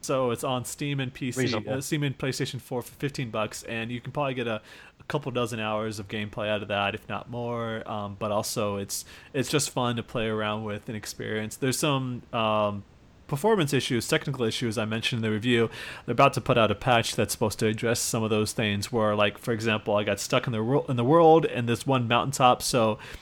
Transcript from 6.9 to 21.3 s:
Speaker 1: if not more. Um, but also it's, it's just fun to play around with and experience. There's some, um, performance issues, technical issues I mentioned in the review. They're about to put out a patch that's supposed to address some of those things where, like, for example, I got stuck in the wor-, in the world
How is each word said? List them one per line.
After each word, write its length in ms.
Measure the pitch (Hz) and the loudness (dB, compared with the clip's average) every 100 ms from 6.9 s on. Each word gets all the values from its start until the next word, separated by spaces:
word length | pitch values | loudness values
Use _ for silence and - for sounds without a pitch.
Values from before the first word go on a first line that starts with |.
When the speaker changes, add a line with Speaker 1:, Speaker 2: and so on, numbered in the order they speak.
| 104 | -2
Speaker 1:
if 140 | - | -6
not 200 | 101 - | -8 -6
more. 520 | 120 120 120 113 110 - | -8 -6 -4 -4 -6 -6
Um, 260 | 107 104 98 | -6 -6 -6
but 120 | 107 | 0
also 460 | 104 107 - 104 101 | 0 0 -2 -2 -2
it's, 260 | 98 - - - - | -4 -8 -10 -18 -8
it's 160 | 143 127 | -4 0
just 220 | 156 143 | 0 0
fun 240 | - 120 117 | 0 0 -2
to 80 | |
play 240 | 110 127 110 | -4 -4 -2
around 360 | 107 107 107 | 0 -2 -2
with 240 | 110 104 - | -4 -8 -8
and 80 | 110 | -10
experience. 600 | - - 110 107 107 - | -10 -10 -6 -4 -4 -2
There's 220 | 135 123 | -2 0
some, 420 | 160 139 131 123 - | 0 0 -2 -8 -6
um, 500 | 120 110 107 104 101 - - - - - | -2 2 2 2 -2 -10 -20 -20 -20 -8
performance 460 | 143 208 214 147 | -2 2 2 2
issues, 340 | 135 - 120 - | 0 0 -2 0
technical 380 | 160 - 135 113 | 0 0 -2 -2
issues 320 | - 120 107 | 0 -2 -2
I 80 | 107 | -2
mentioned 340 | 110 - 123 | -2 -2 -2
in 100 | 110 | 0
the 40 | |
review. 360 | 107 117 120 113 - - - - | 0 2 4 2 -2 -12 -12 -6
They're 80 | |
about 180 | 123 139 - | 4 4 4
to 60 | |
put 160 | - 120 | 2 4
out 140 | 107 | 4
a 40 | 104 | 2
patch 420 | - 117 113 - | 4 2 2 0
that's 160 | 107 | -2
supposed 260 | - 107 - | 2 0 2
to 80 | 113 | 0
address 320 | 110 117 120 | 0 0 0
some 240 | - 113 | 0 0
of 60 | 110 | 0
those 240 | 107 107 | 2 0
things 360 | - 107 101 101 | 0 0 0 -2
where, 260 | 120 107 104 | 0 2 4
like, 200 | 104 104 | 2 2
for 140 | - | -4
example, 460 | 113 113 107 110 104 | -2 0 0 2 2
I 80 | 107 | 2
got 160 | 101 | -2
stuck 260 | - 131 - | 0 0 0
in 60 | |
the 100 | 110 | -2
wor-, 220 | 110 143 - | 0 0 0
in 80 | 127 | 0
the 80 | |
world 400 | 120 165 165 | 6 8 10